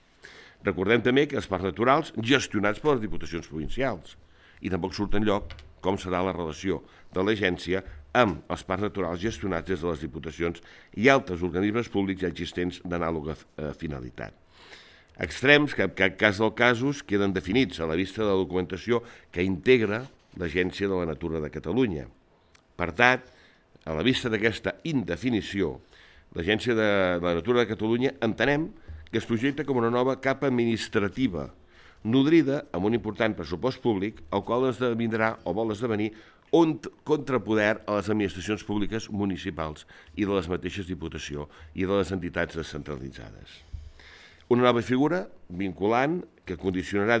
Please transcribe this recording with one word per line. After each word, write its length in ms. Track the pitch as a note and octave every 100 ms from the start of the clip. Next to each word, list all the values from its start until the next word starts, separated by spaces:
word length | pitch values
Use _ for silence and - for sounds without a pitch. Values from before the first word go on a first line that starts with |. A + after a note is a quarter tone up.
| _ _ - - - - -
Recordem 380 | F2 F#2+ A#2 A2+
també 220 | C3 D3
que 80 | C3+
els 80 | -
parcs 240 | F#2 F#2+
naturals 420 | F#2+ A#2+ C#3+ D#3 -
gestionats 640 | A2+ C3+ - G#2+ G2+ G#2+
per 140 | D3+ C3+
les 60 |
diputacions 420 | G#2+ E2+ E2 E2+ E2
provincials 680 | D#2 C#2+ - C3+ F#2+ - - - - - -
i 80 | G#2
tampoc 240 | F2+ F#2
surt 200 | - G2+ G2
enlloc 360 | G#2+ G2+ - - - -
com 160 | F2+ F#2+
serà 220 | F#2 F2+
la 120 | F#2+
relació 480 | E2+ E2 D2+ F#2+ E2 - - -
de 80 | F2
l'agència 600 | G2 A2 G2 F2 - F2+ - - -
amb 280 | A#2+ A2+ D#2 -
els 120 | - -
parcs 180 | F#2 G#2
naturals 340 | G2 F2 E2+
gestionats 480 | F#2+ - G2+ E2+ D#2+
des 120 | F2+
de 60 | E2+
les 120 | D#2
diputacions 600 | D2+ D#2 D2+ - E2+ E2+ - - - -
i 100 | A#2+
altres 320 | C#3 - F2
organismes 480 | F2+ E2 G#2 A2 A#2
públics 320 | G2 G2 F#2+
ja 80 | F2+
existents 480 | - E2+ - F2+ F2
d'anàloga, 520 | F2 F2 E2 E2 D2
eh, 380 | D2+ - - D2+ C2+
finalitat. 560 | D2+ C#2 B1 A#1 A1+ - _ - - - - - _ -
Extrems 560 | - - C3 D3 D3
que, 100 | -
en 80 | G2
cap 220 | - F#2+ F#2+
cas 220 | G#2+ G2
dels 140 | A2 -
casos, 460 | A#2+ A#2 C3 C#3+
queden 300 | - G2+ G2+
definits 460 | F#2 E2+ A2 B2 -
a 80 | D#2+
la 80 | E2
vista 240 | F#2+ -
de 80 | G#2+
la 80 | F#2+
documentació 640 | F2+ F2+ F2+ F#2+ - A#2 - - -
que 140 | E2+
integra 640 | F#2 F2+ B2 B2+ G#2+ G#2+ C3 - _ -
l'Agència 480 | F2 D#2+ F2+ F2 G2
de 60 |
la 100 | F#2
Natura 360 | E2+ D#2 E2+ D#2+
de 80 | D2+
Catalunya. 540 | D2+ D#2 G#2+ B2+ D#2 A#1+ - _ _ _ _ _ -
Per 120 | F2 E2
tant, 240 | B2 B2+ - - - _ _ _
a 80 | -
la 140 | D#2 G#2
vista 240 | B2+ B2
d'aquesta 480 | A2 A2+ G2+ G2 - D#3+
indefinició, 920 | C#3+ F2 E2+ B2+ A2+ - G2 E2+ C2 - - - - -
l'Agència 400 | - E2+ G#2+ A#2 A2+
de, 100 | G#2+ G2+ F#2 F2
de 80 | F2
la 80 |
Natura 260 | E2+ E2+ B2
de 80 | A2
Catalunya 400 | G#2 G#2+ A#2+ C3 -
entenem 460 | F#3+ - A#2+ C#3+ E3+ - - - -
que 80 | A2+
es 100 | -
projecta 380 | A#2 C3+ C#3+ C#3+
com 140 | B2+
una 80 | A#2
nova 240 | A#2+ B2+ C3
capa 280 | C3+ C3+ C#3+
administrativa 1000 | B2 A#2 A2 - A2+ G2+ F2+ C3 E2+ B1+ - _ - - -
nodrida 640 | G#2+ B2+ C#3 E3 C3+ C#3 -
amb 140 | F2 G2
un 80 | A2+
important 360 | G2+ G2+ A2+ G#2
pressupost 440 | E2 E2+ A#2+ B2+
públic, 400 | B2 G2+ G2+ - -
el 80 | G2 F#2+
qual 220 | A#2 C3
esdevindrà 680 | A#2 B2 A2+ A#2 A2 A2 - -
o 80 |
vol 160 | F2+ A2+
esdevenir 380 | G#2 A#2+ G#2 G#2+ - - - -
un 240 | E3 D#3+ C#3
t-, 80 | - - -
contrapoder 760 | D3+ B2 B2+ G2+ A2 G#2 A2 -
a 120 | G#2
les 120 | F#2+
administracions 520 | G#2+ G2+ F#2 F2 G#2+ -
públiques 420 | G#2 G2+ A2 -
municipals 760 | G#2 G2+ F2+ F#2+ D#2+ D#2+ D2+ - - - -
i 100 | G2+
de 60 |
les 140 | G2 E2+
mateixes 380 | F2 E2+ G2+ F2
diputació 560 | F2+ E2 D#2+ - D2 D2 - -
i 120 | - F#2
de 80 |
les 160 | G2+ F2
entitats 460 | F#2+ E2 E2+ E2 D#2+
descentralitzades. 1040 | D#2 D2 C#2+ C#2+ C2 B1 A1 G1+ - - - - - - - - - - -
Una 140 | A#2+ B2
nova 160 | A#2+
figura 380 | A2+ B2+ D3 F3+ G3+ - -
vinculant 720 | F2+ G2 E2 - A#2 C#3 F3 - _
que 140 | - E2+
condicionarà 560 | F#2+ F#2 F2 G2 G#2 A#2